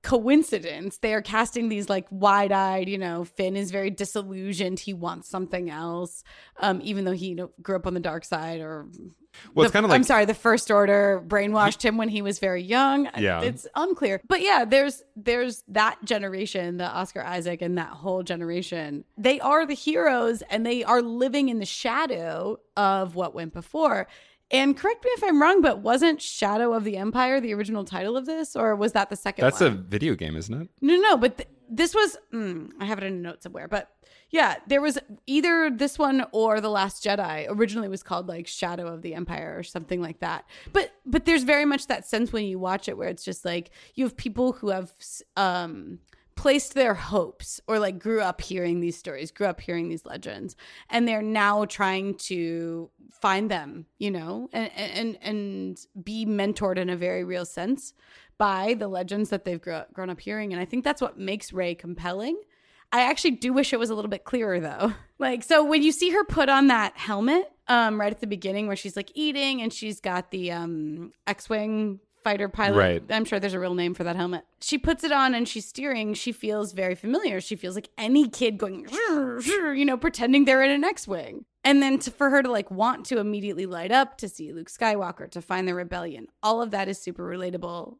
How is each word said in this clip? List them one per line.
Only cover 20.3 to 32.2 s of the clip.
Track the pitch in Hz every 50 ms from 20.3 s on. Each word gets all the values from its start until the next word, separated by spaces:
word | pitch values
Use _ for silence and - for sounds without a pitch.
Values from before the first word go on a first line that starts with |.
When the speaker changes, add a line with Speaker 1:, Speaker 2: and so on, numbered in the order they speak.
| 233 220 - -
Speaker 1:
and | 196 220 226
they | 233 247 247 226
are | 202 233 247
living | 240 233 226 240 254 269 240 285 277 262
in | 233 220
the | 196
shadow | - - - - 240 233 269 320 277 220 170 165 165 156 165 180 196 220 - _ _ _
of | 202 202 190 196 190 190 180 165
what | 175 180 160 -
went | - 165 160 -
before. | 175 165 - - 311 320 285 226 196 185 - - - - _ _ _ _ _
And | - 262 269 285 277
correct | - - 403 466 - -
me | 494 494
if | - 427
I'm | 392 320 285
wrong, | 294 330 392 392
but | 302 285 208 196
wasn't | 208 220 240 262 311 339 311 302
Shadow | - - - - 220 196 208 220 240 240
of | 226 226 208
the | 220 202
Empire | 185 196 214 220 247 254 254 262 277
the | 240 226 208
original | 202 214 202 220 208 190
title | 180 185 180 185 208 240
of | 262 254
this? | 269 320 320 311 - -
Or | 220 226 220 214
was | 202 208 - -
that | 214 196 -
the | 202
second | - - 196 - - -
Speaker 2:
That's | 131 - -
Speaker 1:
one? | 180 143 107
Speaker 2:
a |
video | 95 92 90 101 104 143 160 110
game, | 78 85 78 78
isn't | 78 87 101 113 143
it? | 165 - _ _
Speaker 1:
No, | 269 285 339
no, | 359 392 440 359
but | 247 233 254 - -
th-, | - _ - _ _ _
this | 233 220 330 339 -
was, | 427 427 359 - -